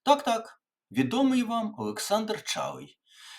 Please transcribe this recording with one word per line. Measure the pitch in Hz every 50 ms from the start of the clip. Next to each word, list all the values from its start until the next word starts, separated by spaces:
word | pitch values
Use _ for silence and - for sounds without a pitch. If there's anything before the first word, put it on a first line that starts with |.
| -
Так-так, | - 285 277 - 247 226 220 - - - _ _ _ _ _ _ _
відомий | 196 240 - 120 - 262 277 262 262 247 240
вам | 220 233 233 214 214 -
Олександр | - 107 104 202 - - - 202 220 220 214 214 - -
Чалий. | - - - 135 135 147 151 143 143 _ _ _ _ - - - - -